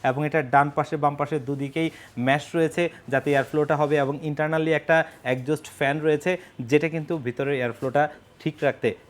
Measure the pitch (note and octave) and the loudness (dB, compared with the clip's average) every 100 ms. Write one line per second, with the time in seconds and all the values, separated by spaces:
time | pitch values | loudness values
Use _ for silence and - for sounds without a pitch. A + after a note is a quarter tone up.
0 | C3 C3 D3+ D#3 C3 C#3 D3 D3+ D3 D3+ | 0 0 0 -2 4 4 4 0 -2 0
1 | C#3+ C#3+ C#3+ D#3 B2+ C#3 C#3 D#3+ D#3+ - | -2 0 -4 -4 -4 -6 -4 -2 -4 -4
2 | - - B2+ D3 - E3+ D#3+ E3+ E3+ - | -14 -2 2 2 0 0 0 0 -4 -4
3 | - C3+ D3 C#3+ C3 D3+ D3 D3 D3+ D3+ | -2 -2 2 0 2 0 2 2 2 2
4 | C#3 C#3+ D#3 D3 D3+ D#3+ D#3+ D3+ - D#3+ | 0 -2 -6 -2 -2 0 0 0 2 2
5 | - - B2+ C3 B2+ D3+ - - C#3 D3+ | 2 -6 -4 -2 -2 -4 -4 -2 0 2
6 | D#3 D3+ F3+ F3+ - - A#2 D3 D#3 D#3+ | 0 0 0 -4 -8 -12 2 2 2 -4
7 | D3 E3 B2 A#2+ C#3 C#3 A#2+ A#2 C#3 C#3+ | -4 -4 -4 -4 -4 -2 -2 -2 -2 0
8 | D3+ - - - D#3+ - C#3+ - A#2 F#2 | 0 -4 -20 -8 -8 -2 -2 0 -2 -2